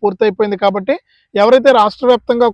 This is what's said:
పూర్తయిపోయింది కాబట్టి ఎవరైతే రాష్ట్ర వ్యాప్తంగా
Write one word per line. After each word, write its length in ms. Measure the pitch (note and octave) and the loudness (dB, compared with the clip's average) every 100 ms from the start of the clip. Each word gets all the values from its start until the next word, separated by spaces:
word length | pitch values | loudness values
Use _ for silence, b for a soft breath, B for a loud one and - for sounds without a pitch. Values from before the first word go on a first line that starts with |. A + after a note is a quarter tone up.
పూర్తయిపోయింది 560 | G3+ F#3 A3 F#3+ G#3 G3 | -6 -2 -4 -2 -4 -2
కాబట్టి 320 | G3+ G3 F#3+ E4 _ _ _ G3+ | -2 -2 -4 -6 _ _ _ 0
ఎవరైతే 340 | G#3+ C4 C4+ | 2 4 4
రాష్ట్ర 340 | C4 - - B3 | 2 0 -2 -2
వ్యాప్తంగా 380 | A#3+ - A#3+ A#3 | 0 -2 -2 -2